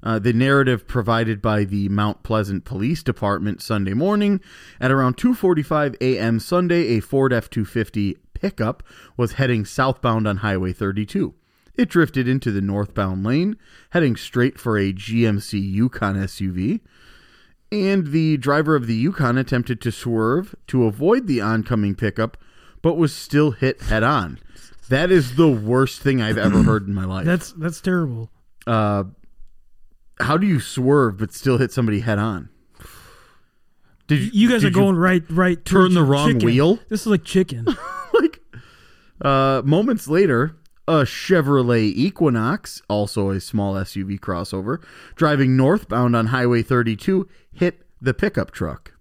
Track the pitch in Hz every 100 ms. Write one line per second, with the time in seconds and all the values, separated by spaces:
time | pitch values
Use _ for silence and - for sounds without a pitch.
0 | - 113 104 113 135 139 135 120 - 123
1 | 107 113 113 107 113 107 101 101 98 101
2 | 104 - - 110 98 98 - 95 110 165
3 | - - 101 101 98 98 - 107 95 101
4 | 175 208 208 196 - - - - 131 135
5 | 127 123 247 254 185 170 143 151 147 117
6 | 123 123 113 117 - 175 180 170 143 117
7 | - 135 135 123 - - 107 - 107 -
8 | 101 - _ - 196 - 110 - - -
9 | - - 120 - 131 120 101 - 135 131
10 | 123 113 107 98 104 95 92 92 101 98
11 | 104 196 175 - _ _ _ - 247 175
12 | 156 135 123 131 123 101 98 101 101 -
13 | 98 92 101 135 185 220 _ - _ 175
14 | 151 110 - 123 123 - 120 107 98 95
15 | 101 113 113 101 - 104 98 95 123 -
16 | 104 98 98 - 95 90 95 214 _ _
17 | _ - _ _ _ _ _ 208 196 196
18 | 156 151 160 151 127 143 156 156 117 113
19 | 139 202 127 120 131 127 120 120 120 -
20 | - 113 110 143 196 - - 131 113 104
21 | 151 240 233 127 104 113 107 117 101 98
22 | 110 95 113 - - - - - 165 165
23 | 160 - - 143 151 117 131 - - 110
24 | 113 147 90 64 - - - - - 131
25 | 175 185 127 127 160 120 107 123 135 -
26 | 139 131 110 107 104 101 104 110 98 101
27 | 92 95 156 175 - - 160 165 - 180
28 | 156 117 113 _ _ - - 113 104 101
29 | 98 - - - - - - - - -
30 | - - 113 156 202 156 - - 127 147
31 | 123 98 107 - 135 123 123 - 117 104
32 | 113 101 110 95 - _ _ _ - -
33 | - - - _ _ _ _ _ _ _
34 | _ 151 208 208 233 240 202 180 196 180
35 | 185 180 160 165 185 170 - 185 185 180
36 | 143 139 147 127 113 120 151 226 - 214
37 | - 202 - 190 185 123 117 - - -
38 | - 480 320 - - - - _ - _
39 | _ - 143 139 135 135 131 156 220 226
40 | - 156 190 120 147 - _ _ - 160
41 | 131 - - 180 139 143 120 120 107 95
42 | 156 - 156 117 110 190 - - _ 104
43 | 101 - 98 98 - 107 101 95 92 -
44 | 95 98 - 87 95 95 98 160 - -
45 | - - 156 147 135 131 131 208 - 113
46 | 123 117 113 127 123 120 113 127 117 107
47 | - 190 190 - _ - 180 - _ _
48 | 123 127 - - 95 - 82 67 - -